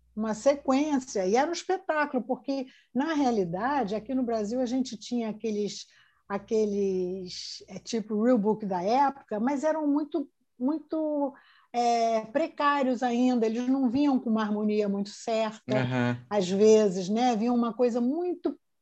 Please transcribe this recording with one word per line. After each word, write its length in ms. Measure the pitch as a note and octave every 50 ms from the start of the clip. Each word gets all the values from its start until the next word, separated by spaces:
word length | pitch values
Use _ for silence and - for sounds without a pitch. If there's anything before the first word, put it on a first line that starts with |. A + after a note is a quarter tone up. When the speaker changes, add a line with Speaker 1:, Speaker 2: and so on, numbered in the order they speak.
| _ _ -
Speaker 1:
uma 160 | G#3+ A3 A3 G#3
sequência, 920 | G#3+ - C#4 D4 C#4+ - C4+ C4 C4+ D4+ D#4 C#4+ C4 - - - G#3 F#3
e 100 | F#3 G#3
era 120 | B3 C#4+ E4
um 40 |
espetáculo, 680 | E4+ - - - F#4 F#4 - - D#4 D4+ D4 D4 C4+ B3+
porque, 440 | - - B3+ B3+ - - C#4 C4+ B3+ C4 - _ _ _ -
na 180 | A#3+ C#4+ E4 D#4+
realidade, 800 | C#4+ C#4+ B3 A#3+ G#3 F#3 E3+ E3+ F3+ A3 C4+ D4 C#4 A#3+ F3+ A3
aqui 200 | G#3+ G#3+ - C4+
no 80 | C4 B3+
Brasil 340 | A#3 A3+ A3 G#3 G3+ A#3+ B3+
a 60 | B3+
gente 300 | A3 B3 C4+ B3+ C4 A3
tinha 320 | - - - B3 A#3+ A3+ G#3+
aqueles, 580 | G#3 G#3+ - A3+ G#3 G#3 G#3 G3 G3+ - - - _ _ _ _ _ _ _ - G3+ G3 G3+ - A#3 A3
aqueles, 1040 | G#3+ G#3 G3+ G3+ G3 G3 F#3 F#3 F3+ F3+ F#3 F#3+ F3+ F3+ - - - - - - - -
é, 100 | G3 F#3
tipo 440 | - - - A3+ G#3 - A3 G#3 A3
Real 140 | B3 B3+ A3
Book 260 | F#3+ G#3+ G#3+ G#3+ G#3+
da 160 | F#3+ F#3+ F3
época, 560 | F3 G3+ A#3 C4+ C#4+ C4+ C4+ - - - G#3+ G#3
mas 240 | A#3 C4 D4 C4 C#4+
eram 220 | D#4 D#4 D#4+ D4+
muito, 420 | C#4+ C#4 D4+ D#4 D4 - E4 C#4 - _ _ _ _ _ -
muito, 760 | B3 C4+ D#4+ D4+ - _ D#4+ D#4+ D#4 D4+ D4+ C#4+ C#4+ C4+ C4+ - - _ _ _ _ _
é, 500 | - A#3+ A#3+ A#3+ A#3 A#3 A3+ A3+ A3+ A3 G#3+
precários 760 | A3 - C#4+ E4 D4+ - - D4 C#4+ C#4+ C#4+ C4+ C4 B3+ A3
ainda, 440 | B3+ B3 A#3 A#3+ B3+ B3+ B3+ A#3+ A3+
eles 220 | A3 A3 A#3+ B3 B3+
não 200 | C4 C#4 C4+ A#3
vinham 280 | G#3+ C#4 D4 C#4+ C4 B3+
com 120 | - A#3+
uma 120 | A3 A3
harmonia 460 | A3 G#3 G#3 G#3 G#3+ G#3+ G#3 G#3+ G#3 G3+
muito 220 | G3 G3+ G3+ G3+
certa, 520 | - - - A#3+ A3+ A3 A3 G#3+ G#3+ - _ B2+ B2+ C3
Speaker 2:
Aham. 360 | B2+ B2 B2+ B2+ A#2+ B2 B2 B2 - -
Speaker 1:
às 200 | G#3 G#3 F#3 F3
vezes, 600 | F#3+ G3 G#3+ A3 A3 G#3+ G#3+ G3+ F3 F#3+ F3+ F3
né? 280 | G#3+ A3 B3+ B3+ A#3+
Vinha 160 | G3+ A3+ A#3+
uma 200 | B3 A#3+ A#3 A#3
coisa 280 | A3 - B3 A#3+ A3 B3
muito 580 | A#3+ B3 D4 E4+ F4+ F4+ E4 - - D#4+ - - _ _ _ _